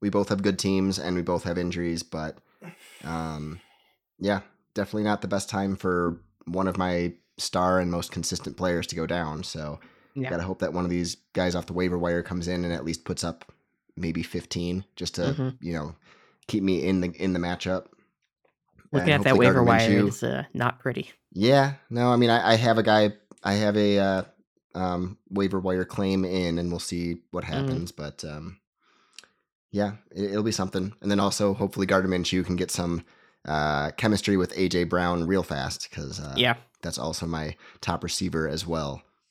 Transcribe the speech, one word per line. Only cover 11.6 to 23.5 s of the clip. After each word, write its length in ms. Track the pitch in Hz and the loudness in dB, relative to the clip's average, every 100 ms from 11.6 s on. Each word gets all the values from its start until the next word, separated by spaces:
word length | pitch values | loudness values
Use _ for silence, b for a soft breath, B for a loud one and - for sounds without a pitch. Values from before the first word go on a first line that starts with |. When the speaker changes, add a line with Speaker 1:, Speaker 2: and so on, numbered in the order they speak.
| 85 | -4
Speaker 1:
the 60 | |
waiver 260 | 87 90 87 | -2 -2 0
wire 240 | 87 85 | 0 -2
comes 260 | 87 90 85 | -2 -4 -4
in 160 | 90 | -2
and 80 | 87 | -2
at 120 | 85 | -4
least 200 | 76 80 | -4 -6
puts 200 | - 87 | -6 -6
up 260 | 85 80 - _ _ _ _ - | -6 -8 -14 _ _ _ _ -8
maybe 260 | 87 82 | -4 -4
fifteen 640 | 82 87 - 90 87 90 - - | -4 -8 -6 -6 -4 -4 -6 -10
just 180 | 90 - | -8 -4
to, 60 | |
Speaker 2:
Mm-hmm. 260 | 139 143 131 127 | -2 -2 -4 -6
Speaker 1:
you 120 | 85 | -6
know, 240 | 82 73 82 b b b b b | -6 -8 -12 b b b b b
keep 160 | 110 | 0
me 240 | 95 90 82 | 2 2 2
in 140 | 95 | 2
the, 80 | 90 78 | 0 -2
in 120 | 95 | -2
the 60 | 90 | 0
matchup. 460 | 87 87 90 92 - _ _ _ _ _ _ _ _ _ - | -2 -4 -2 -4 -6 _ _ _ _ _ _ _ _ _ -4
Speaker 2:
Looking 160 | 139 175 | 0 4
Speaker 1:
And 20 | |
Speaker 2:
at 120 | 143 | 4
that 80 | 104 | 6
Speaker 1:
hopefully 160 | 131 123 | 8 8
Speaker 2:
waiver 80 | |
Speaker 1:
Gardner 100 | 127 | 8
Speaker 2:
wire 260 | 120 113 113 | 6 6 6
Speaker 1:
Minshew 180 | 101 101 | 4 4
Speaker 2:
is, 140 | - | 0
uh, 220 | 120 131 135 | -4 -4 -6
not 260 | - 120 - | -2 -2 -2
pretty. 320 | 135 120 - - _ | -4 -6 -8 -16 _
Speaker 1:
Yeah, 420 | 90 110 139 139 139 - | 0 6 6 4 0 -6
no, 220 | 120 123 | 0 4
I 40 | 123 | 6
mean, 140 | 120 | 6
I, 220 | 113 95 | 6 6
I 20 | 113 | 6
have 220 | 120 113 | 6 4
a 40 | |
guy, 320 | 110 107 107 104 _ - | 6 6 4 0 _ -8
I 120 | 98 | -2